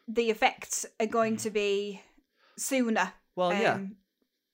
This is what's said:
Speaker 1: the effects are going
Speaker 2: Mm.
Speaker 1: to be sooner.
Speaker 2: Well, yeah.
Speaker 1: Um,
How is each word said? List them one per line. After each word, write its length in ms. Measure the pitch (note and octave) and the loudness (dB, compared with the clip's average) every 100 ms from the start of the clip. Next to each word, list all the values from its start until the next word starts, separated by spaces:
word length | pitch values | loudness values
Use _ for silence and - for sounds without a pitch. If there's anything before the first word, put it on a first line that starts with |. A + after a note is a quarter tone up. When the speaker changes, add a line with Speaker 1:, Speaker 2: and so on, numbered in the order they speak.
| - | -4
Speaker 1:
the 220 | A3 A#3 | 0 0
effects 540 | G#3+ A#3 - - - - - | 2 2 0 -6 -8 -8 -4
are 80 | G#3+ | -2
going 300 | A3+ A3 A3 | 0 0 0
Speaker 2:
Mm. 60 | |
Speaker 1:
to 80 | A3 | -2
be 520 | G#3 G3+ G3+ G#3 F#3+ - _ _ _ _ - | -2 0 0 -2 -10 -18 _ _ _ _ -10
sooner. 540 | - C4 A#3 G#3 F#3 - _ - | -2 2 2 2 0 -4 _ 0
Speaker 2:
Well, 160 | F3+ | 2
yeah. 220 | F3+ G3+ | 4 2
Speaker 1:
Um, 220 | G#2 G3 - _ _ _ _ _ | 0 -4 -12 _ _ _ _ _